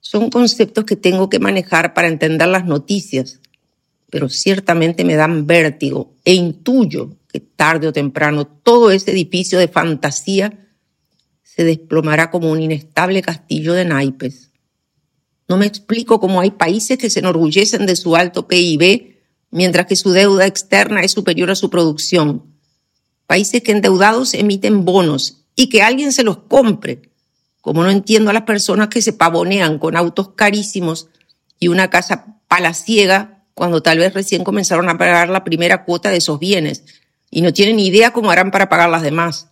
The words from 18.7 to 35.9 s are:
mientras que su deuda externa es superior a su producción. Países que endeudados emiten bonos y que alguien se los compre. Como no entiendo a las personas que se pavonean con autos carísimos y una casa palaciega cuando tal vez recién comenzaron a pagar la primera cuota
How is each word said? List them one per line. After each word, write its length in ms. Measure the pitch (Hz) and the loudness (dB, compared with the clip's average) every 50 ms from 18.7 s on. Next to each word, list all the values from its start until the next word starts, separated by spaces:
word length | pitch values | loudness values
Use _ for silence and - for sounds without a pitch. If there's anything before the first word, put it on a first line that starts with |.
| 160 143 165 185 208 240 - - _ _ _ _ _ _ _ _ | 0 2 2 2 2 0 -2 -12 _ _ _ _ _ _ _ _
mientras 380 | - 165 185 185 165 - 180 | -4 -2 0 0 0 0 0
que 80 | - 202 | 0 -2
su 160 | 180 - 202 | -2 0 2
deuda 340 | 180 185 196 202 196 190 190 | 2 4 4 4 4 4 2
externa 560 | 196 190 - - _ - 196 202 214 214 196 | 2 0 -6 -6 _ 0 0 0 0 0 -2
es 120 | 185 190 - | -2 -2 -2
superior 360 | 214 190 185 170 170 180 175 | -2 -2 -2 -2 0 0 -2
a 60 | 196 | -2
su 160 | 190 - - | -2 -4 -2
producción. 720 | - 180 170 160 147 151 - - - 175 156 147 139 120 - - _ _ _ _ _ _ _ _ _ _ _ _ _ _ _ | 0 0 0 0 0 -4 -6 -2 0 0 0 0 -2 -4 -8 -16 _ _ _ _ _ _ _ _ _ _ _ _ _ _ _
Países 380 | _ - 190 208 - - 240 240 | _ 0 0 0 0 -2 -2 0
que 80 | - | 0
endeudados 640 | 208 208 190 190 190 180 190 208 226 240 262 247 - | 0 2 2 2 2 4 4 2 2 0 -2 -4 -2
emiten 500 | 262 208 208 196 196 196 208 214 202 180 | -2 0 0 0 0 0 0 2 2 2
bonos 600 | 175 180 196 180 160 147 135 - - - _ _ _ _ | 2 2 2 2 2 0 -2 -4 -8 -10 _ _ _ _
y 140 | - 262 262 | 0 0 2
que 120 | 226 208 | 4 2
alguien 300 | 196 226 254 262 294 285 | 4 4 2 0 -2 -2
se 120 | 247 - 247 | 0 0 0
los 140 | 220 180 | 0 -2
compre. 720 | - _ _ - 269 262 226 190 - - - 123 - _ _ _ _ _ _ _ _ _ _ _ _ _ | -4 _ _ 2 4 4 4 0 -2 -6 -12 -12 -12 _ _ _ _ _ _ _ _ _ _ _ _ _
Como 160 | - 151 160 | -4 0 0
no 80 | 170 185 | 2 2
entiendo 400 | 196 202 196 - 220 214 214 208 | 2 0 2 2 2 2 4 2
a 40 | 202 | 0
las 100 | 226 220 | -2 -2
personas 460 | - 214 202 - - - 208 214 208 | -2 -4 -2 -2 -2 0 0 0 0
que 120 | - 240 | -2 -2
se 100 | 214 226 | -2 -2
pavonean 680 | - - 170 170 165 165 175 180 196 202 180 156 156 143 | 0 2 0 2 2 0 0 0 0 0 0 0 -2 -2
con 180 | 156 160 160 | -4 -2 0
autos 360 | 165 175 170 170 - 196 196 _ | 0 -2 -2 -2 -4 -6 -6 _
carísimos 720 | - 214 208 202 208 202 208 - 196 180 160 160 165 - _ _ _ _ _ _ _ _ _ _ _ | 0 0 0 0 0 -6 -6 -6 -6 -4 -4 -6 -8 -12 _ _ _ _ _ _ _ _ _ _ _
y 80 | 175 | -2
una 220 | 175 175 185 190 185 | 0 2 2 0 2
casa 500 | - 175 180 - 190 - - - - _ _ | 0 -2 0 -2 -6 -8 -8 -20 -20 _ _
palaciega 960 | _ 175 180 175 165 170 - - - 226 208 202 190 185 196 214 - - _ _ _ _ | _ 0 0 0 -2 -4 -4 -4 0 2 2 4 4 2 0 0 -4 -18 _ _ _ _
cuando 260 | - 175 175 170 160 | -4 -2 0 0 0
tal 160 | - 170 160 | 2 2 2
vez 160 | 165 170 190 190 | 2 2 0 0
recién 300 | 196 196 - - 175 180 | -4 -4 -4 -4 -4 -4
comenzaron 440 | 190 196 208 190 - 180 165 175 | -2 -4 -2 -2 0 -2 0 0
a 120 | 180 165 170 | -2 -2 0
pagar 300 | 175 175 175 170 170 170 | 0 2 2 2 2 0
la 140 | 185 185 185 | -2 -4 -4
primera 400 | 175 170 160 170 175 185 180 - | -4 -4 -2 0 0 0 -2 -2
cuota 280 | - | -4